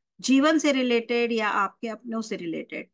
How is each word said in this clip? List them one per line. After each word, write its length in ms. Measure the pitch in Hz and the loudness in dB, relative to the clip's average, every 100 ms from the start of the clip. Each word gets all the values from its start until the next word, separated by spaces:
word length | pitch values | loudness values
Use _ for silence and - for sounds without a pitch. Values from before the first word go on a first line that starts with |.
| _ _ | _ _
जीवन 360 | - 269 302 320 | 2 4 6 4
से 140 | 302 | 2
रिलेटेड 600 | 262 254 233 226 240 240 | 2 2 0 0 -2 0
या 180 | 233 214 | 0 0
आपके 380 | 208 196 - 233 | 0 -2 -4 -10
अपनों 340 | 220 247 226 | -10 -8 -8
से 140 | 220 185 | -6 -8
रिलेटेड। 520 | 170 156 - 156 - | -8 -8 -10 -12 -14